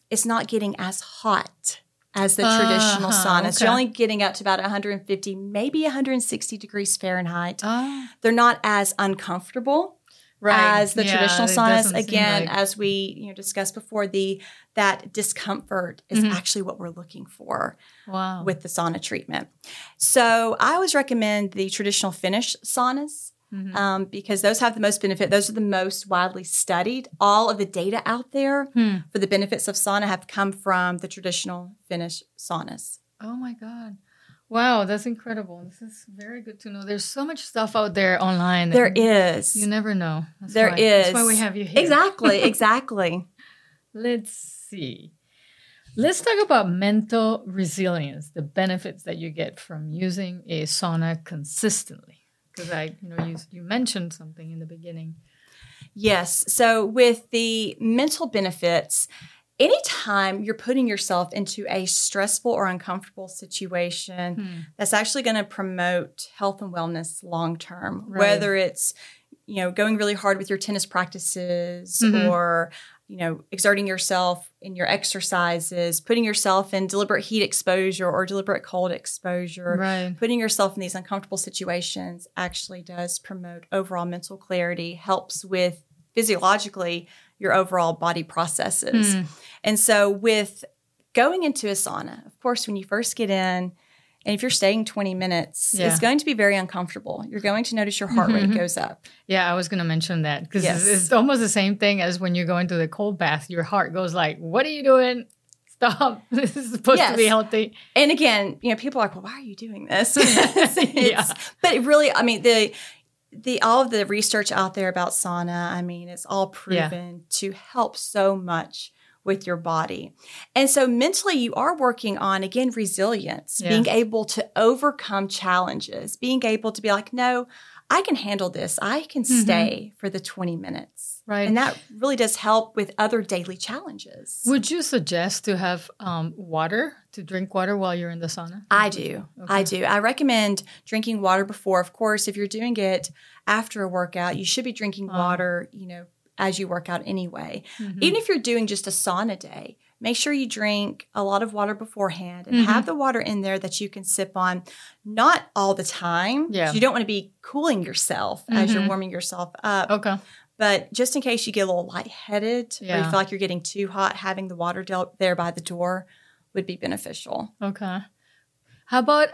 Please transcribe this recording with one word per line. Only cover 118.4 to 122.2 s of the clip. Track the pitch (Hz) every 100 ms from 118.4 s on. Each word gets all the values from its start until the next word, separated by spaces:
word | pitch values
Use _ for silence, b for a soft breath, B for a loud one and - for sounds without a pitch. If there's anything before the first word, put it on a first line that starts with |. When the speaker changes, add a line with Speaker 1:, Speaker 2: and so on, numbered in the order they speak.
| 180 165 - - - b b b
Speaker 1:
with | 196 190 180
your | 170
body. | 170 160 160 - - B B B B
And | 254 269
so | 277
mentally, | 262 240 294 392 403
you | 311 233
are | - 285 330
working | 254 240 220
on, | 196